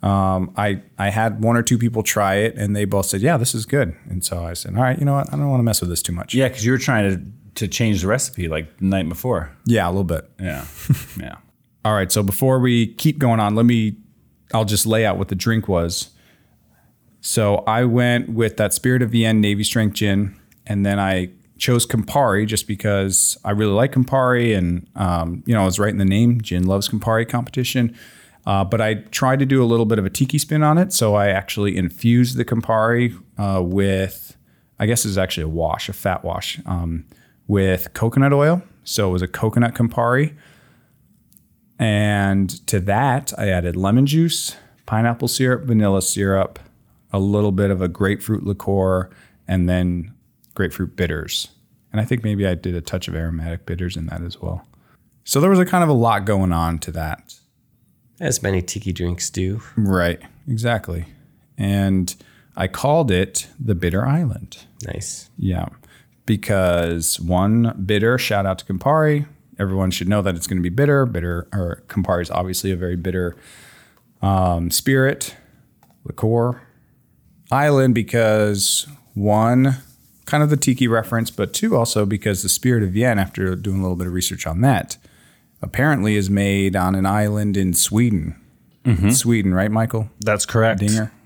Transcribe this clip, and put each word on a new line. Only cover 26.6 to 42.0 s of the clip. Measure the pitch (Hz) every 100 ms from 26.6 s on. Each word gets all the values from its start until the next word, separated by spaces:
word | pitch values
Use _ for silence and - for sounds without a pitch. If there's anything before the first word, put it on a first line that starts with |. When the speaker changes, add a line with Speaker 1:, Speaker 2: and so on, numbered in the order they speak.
| 92
Speaker 1:
Loves | 98 101
Campari | 110 113 110 113
competition. | 120 127 - 123 127 117 117 - - - _ -
Uh, | 98
but | 95 113
I | 107
tried | 107 - - 131 135
to | 135
do | 135
a | 120
little | 117 110
bit | 110
of | 95
a |
tiki | - 127 151
spin | - 156
on | 151 156
it, | 185
so | - 110
I | 104 101
actually | 95 101 - 101 87
infused | 90 - 117 120 120 123
the | 120
Campari, | 117 - 113 110 120 123 - - -
uh, | 101 95
with, | 90 95 98 95 95 - - - _ _ _ _
I | 107
guess | 113 107
it's | 98
actually | 92 -
a | 78
wash, | 80 80 82 -
a |
fat | 104 101 92
wash, | - - - - -
um, | 90 85 82 - - _ _ -
with | 101 95 92 -
coconut | - 113 127 139
oil. | 139 147 175 - _
So | - - 101
it |
was | 90
a | 92
coconut | - 110 113 117
Campari. | 117 117 - 117 127 151 - - _ _ _ _ _ _ _ _ _ _ _ _ _
And | 117 104